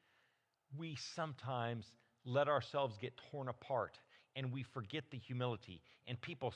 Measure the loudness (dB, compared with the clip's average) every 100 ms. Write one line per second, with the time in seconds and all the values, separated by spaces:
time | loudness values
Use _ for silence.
0 | _ _ _ _ _ _ _ -8 -6 -6
1 | -6 -4 -4 -4 -4 0 0 0 -4 -16
2 | _ _ 2 6 8 6 4 2 2 0
3 | -6 -6 -10 -6 -4 -4 0 2 2 -2
4 | -20 -20 _ -4 -2 -2 -4 -6 -4 -4
5 | -4 -8 -4 0 2 0 -6 -14 -16 -14
6 | -8 -6 -6 -2 -2